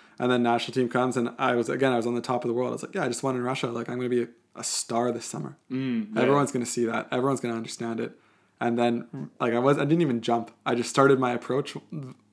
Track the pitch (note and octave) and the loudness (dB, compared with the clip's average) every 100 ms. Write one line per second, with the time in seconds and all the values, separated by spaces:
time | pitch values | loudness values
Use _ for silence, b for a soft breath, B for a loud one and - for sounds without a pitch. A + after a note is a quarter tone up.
0 | B B B2 B2 A#2+ A#2+ - C3 B2 B2+ | B B 2 4 4 2 0 0 2 2
1 | B2+ B2 A#2+ - C3 A#2+ A#2 C#3 C3+ A#2+ | 2 0 -2 0 0 2 0 2 2 2
2 | A#2 A#2+ A2+ B2 B2 A#2 B2 A#2 A#2 G3 | 0 -2 -2 -2 0 0 -2 -4 -6 -4
3 | C#3 - C#3 B2+ B2 C3 B2+ A#2 A#2 B2 | -4 -2 -2 -2 -2 -2 -4 -4 -6 -4
4 | B2 A#2+ A#2 - _ - A2+ - - A#2 | 0 0 -2 -8 _ -10 -6 -6 -2 0
5 | A#2+ A2+ - - C#3 C3+ - B2+ C3+ A#2 | 0 -2 -6 -8 -10 -12 -8 -4 -2 -2
6 | G#2+ A2 B2+ C#3+ C#3 B2+ A#2 - A2+ A2+ | -2 0 4 4 2 -2 -4 -2 -2 -2
7 | - B2+ C3 C3 A#2+ A2+ A#2 - A#2 A2+ | -4 -2 0 0 -2 -6 -8 -8 -6 -6
8 | A#2 - b b b b A#2+ A#2+ A#2+ A#2 | -6 -10 b b b b -2 2 2 0
9 | - C3+ C#3 - B2 A#2 C3 C#3+ C#3+ E3 | -6 -12 -12 -4 0 2 4 4 4 2
10 | D#3 A#2 A2+ G#2 - - - A#2+ A#2 - | 2 0 0 0 -2 -8 -2 -2 0 6
11 | C3+ C3+ B2 A#2+ - B2+ C#3+ D#3 - D#3 | 6 6 2 -2 -2 -4 -4 -8 -12 -12
12 | C3 - _ | -12 -16 _